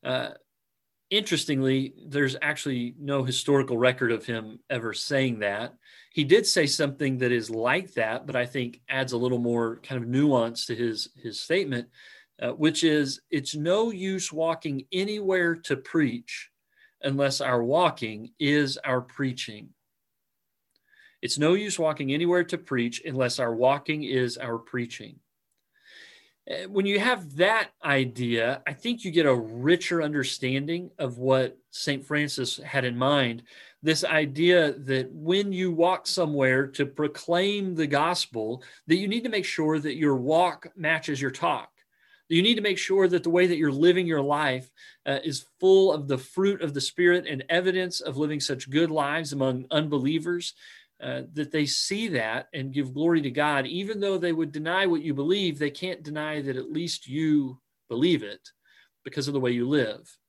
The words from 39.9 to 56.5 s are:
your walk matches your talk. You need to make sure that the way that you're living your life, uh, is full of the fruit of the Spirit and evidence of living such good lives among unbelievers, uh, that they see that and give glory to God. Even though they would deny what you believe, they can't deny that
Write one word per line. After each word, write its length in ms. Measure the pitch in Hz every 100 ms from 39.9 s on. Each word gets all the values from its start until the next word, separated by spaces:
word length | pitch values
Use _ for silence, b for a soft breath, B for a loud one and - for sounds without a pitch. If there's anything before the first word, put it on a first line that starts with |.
| 139
your 180 | 151 135
walk 540 | 123 160 180 147 -
matches 480 | - 156 160 156 139
your 100 | 131
talk. 380 | - 170 139 - _ _ b b b b
You 120 | 165
need 140 | 196 233
to 60 |
make 160 | 208 190
sure 320 | - 190 190
that 140 | 175
the 60 | 165
way 180 | 170 180
that 100 | 170
you're 120 | 151
living 380 | 135 165 180 175
your 140 | 156
life, 500 | 139 147 151 127 127 _ B B -
uh, 140 | 139 160
is 220 | 135 - _
full 320 | 190 190 190
of 160 | 156 139
the 100 | 131
fruit 440 | - - 196 196
of 120 | 165
the 60 | 143
Spirit 460 | 135 - 175 175 175
and 160 | 139 -
evidence 500 | 165 185 185 185 175
of 160 | - 131
living 240 | 151 151
such 300 | - 135 -
good 200 | 143 165
lives 440 | 156 143 156 160
among 320 | 143 131 127 127
unbelievers, 840 | 160 151 143 131 156 160 175 175 - B B B _
uh, 220 | 131 131 131
that 180 | 151 151
they 120 | 156
see 440 | 143 - - 202 220
that 400 | 147 110 117 - 156
and 180 | 135
give 180 | 135 135
glory 300 | 135 165 165
to 80 | 147
God. 380 | 123 147 143 131
Even 320 | 170 196 214
though 180 | 196 190
they 160 | 175
would 180 | 160 156
deny 360 | 147 151 185 190
what 160 | 165
you 100 | 151
believe, 460 | 139 143 196 185 143
they 100 | 147
can't 320 | 143 185 175
deny 400 | - 151 151 151
that 160 | 139